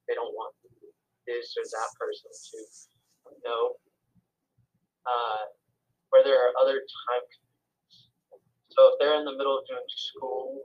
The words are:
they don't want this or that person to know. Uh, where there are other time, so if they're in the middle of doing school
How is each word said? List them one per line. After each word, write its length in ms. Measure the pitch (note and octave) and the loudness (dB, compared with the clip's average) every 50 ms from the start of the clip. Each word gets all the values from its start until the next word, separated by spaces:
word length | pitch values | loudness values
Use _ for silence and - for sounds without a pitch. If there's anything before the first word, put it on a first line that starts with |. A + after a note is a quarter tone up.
| _ | _
they 80 | - A#2+ | -8 -6
don't 220 | A#2 - - - - | -6 -6 -8 -8 -10
want 160 | - - - _ _ _ _ _ - - _ _ _ _ _ _ _ | -12 -12 -14 _ _ _ _ _ -20 -20 _ _ _ _ _ _ _
this 240 | B2 A#2+ A#2+ A#2 - - A#2+ | -8 -8 -8 -8 -8 -8 -10
or 80 | A2+ | -8
that 240 | - A#2 A2+ A#2 A#2 - _ | -8 -8 -8 -8 -8 -8 _
person 320 | A#2 - - - - - | -8 -8 -8 -10 -14 -20
to 280 | - - - - - - - - - - - _ _ _ _ _ _ _ _ - - - | -20 -20 -20 -20 -18 -20 -20 -20 -20 -20 -20 _ _ _ _ _ _ _ _ -20 -20 -12
know. 320 | - A#2+ A#2 A#2 A#2+ B2 B2 - _ _ _ _ _ _ _ _ _ _ _ _ _ _ _ _ _ _ _ _ _ _ _ _ | -6 -4 -2 -2 -2 -2 -4 -8 _ _ _ _ _ _ _ _ _ _ _ _ _ _ _ _ _ _ _ _ _ _ _ _
Uh, 480 | _ B2+ B2 A#2+ A#2+ A2+ A2 G#2+ G#2+ - - _ _ _ _ _ _ _ _ _ _ _ | _ -4 -4 -2 -2 -4 -4 -6 -8 -10 -14 _ _ _ _ _ _ _ _ _ _ _
where 100 | - C3 C3 C#3 | 6 6 8 8
there 80 | C3+ | 6
are 160 | B2+ B2 B2 B2 B2+ | 4 4 4 4 4
other 160 | C3 C3+ C3+ | 2 2 2
time, 480 | C3 - - - - - A#2+ B2 B2 B2 - _ _ _ _ _ _ _ _ _ _ _ _ - - _ _ _ _ _ _ - - _ _ _ _ _ _ | -2 -6 -8 -14 -12 -6 -4 -4 -4 -4 -8 _ _ _ _ _ _ _ _ _ _ _ _ -20 -20 _ _ _ _ _ _ -20 -20 _ _ _ _ _ _
so 240 | - - - - | 6 8 8 8
if 20 | - - | 8 6
they're 160 | - D3+ D3+ | 2 2 2
in 80 | D3+ D3+ | 0 -2
the 80 | C#3+ | -4
middle 240 | C3+ C3+ C#3 C#3 C3+ | -4 -2 -2 0 0
of 80 | C3+ - | -2 -4
doing 240 | C3 C3 B2 - - | -8 -12 -12 -12 -12
school 720 | - - - - - - - - - - - - - - | -14 -12 -14 -14 -12 -12 -10 -8 -8 -8 -8 -10 -12 -14